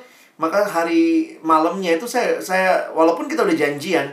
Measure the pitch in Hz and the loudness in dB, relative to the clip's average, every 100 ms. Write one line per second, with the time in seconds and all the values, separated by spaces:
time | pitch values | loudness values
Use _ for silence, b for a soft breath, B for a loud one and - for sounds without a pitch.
0 | B B B - 160 202 - 165 170 165 | B B B -6 -2 0 0 -2 0 2
1 | 165 160 160 - 160 160 165 190 180 165 | 2 2 -2 -4 2 2 2 0 0 -2
2 | 240 247 185 165 - 185 185 170 - - | -2 -2 -2 -2 -2 0 2 0 0 2
3 | - 247 277 - 196 156 143 143 170 160 | 2 2 -2 -2 0 0 0 -2 -2 -2
4 | 139 | -2